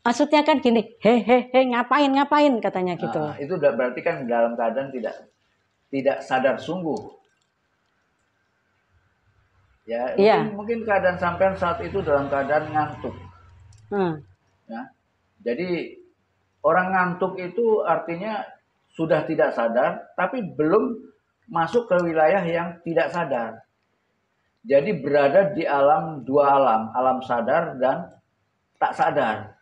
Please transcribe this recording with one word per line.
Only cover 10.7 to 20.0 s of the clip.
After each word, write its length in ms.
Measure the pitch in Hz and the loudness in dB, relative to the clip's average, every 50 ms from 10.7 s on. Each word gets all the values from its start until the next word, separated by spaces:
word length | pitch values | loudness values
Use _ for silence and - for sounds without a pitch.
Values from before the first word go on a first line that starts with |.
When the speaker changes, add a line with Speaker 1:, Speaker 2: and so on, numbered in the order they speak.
| 233 226 214 | -6 -6 -2
Speaker 2:
keadaan 340 | 220 202 190 180 185 180 175 | 0 0 2 2 0 0 0
sampean 360 | 185 175 170 156 190 190 190 | -2 -4 0 2 0 0 0
saat 280 | 190 185 175 170 - 175 | 0 -4 -4 -4 -4 -6
itu 160 | 170 - 131 | -6 -4 -4
dalam 300 | 131 151 147 139 139 139 | -2 0 0 0 0 0
keadaan 400 | 143 139 135 127 147 156 156 - | -2 -2 -2 0 0 -2 -2 -2
ngantuk. 440 | 151 156 151 - - - - 127 98 - - - - _ _ - - - - - - - _ _ | -2 -2 -2 -4 -6 -10 -12 -12 -12 -12 -18 -20 -20 _ _ -20 -20 -20 -20 -20 -20 -20 _ _
Speaker 1:
Hmm. 320 | 202 202 190 175 160 151 147 _ _ _ _ _ _ _ _ | -2 -2 -2 -2 -2 -6 -10 _ _ _ _ _ _ _ _
Speaker 2:
Ya. 180 | _ - - - 277 _ _ _ _ _ _ _ _ _ _ - | _ -16 -16 -16 -16 _ _ _ _ _ _ _ _ _ _ -6
Jadi 560 | 113 120 135 175 185 175 165 131 117 - - - _ _ _ _ _ _ _ _ _ _ _ _ | -6 -4 -4 -4 -4 -4 -4 -6 -8 -14 -20 -20 _ _ _ _ _ _ _ _ _ _ _ _
orang 320 | 147 160 180 180 185 190 | 2 2 2 2 0 0
ngantuk 400 | 185 180 175 175 175 190 185 - | 0 0 0 0 -2 -4 -4 -4
itu 460 | 180 185 180 180 - 240 226 214 202 - | -6 -10 -8 -4 -2 0 2 2 2 2
artinya 640 | 180 165 - - - 170 170 190 220 214 202 - - - _ _ _ _ _ _ _ | 0 0 -2 -2 -6 -8 -6 -6 -6 -6 -8 -8 -10 -14 _ _ _ _ _ _ _
sudah 380 | _ - 165 156 175 156 - | _ -6 0 0 2 0 0
tidak 240 | - 160 151 156 135 | -2 0 0 0 0
sadar, 640 | - - 117 113 110 120 139 165 180 - | 0 -2 -2 0 2 2 0 0 -2 -6